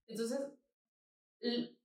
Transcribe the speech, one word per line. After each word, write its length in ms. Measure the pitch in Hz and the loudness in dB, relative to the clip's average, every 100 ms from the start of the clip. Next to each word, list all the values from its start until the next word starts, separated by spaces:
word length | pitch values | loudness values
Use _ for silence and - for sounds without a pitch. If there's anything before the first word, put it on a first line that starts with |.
| - | -8
entonces, 320 | 220 226 277 277 - _ _ _ _ _ _ _ _ | -2 0 0 -2 -6 _ _ _ _ _ _ _ _
l-, 360 | 240 240 240 - | 0 2 0 -8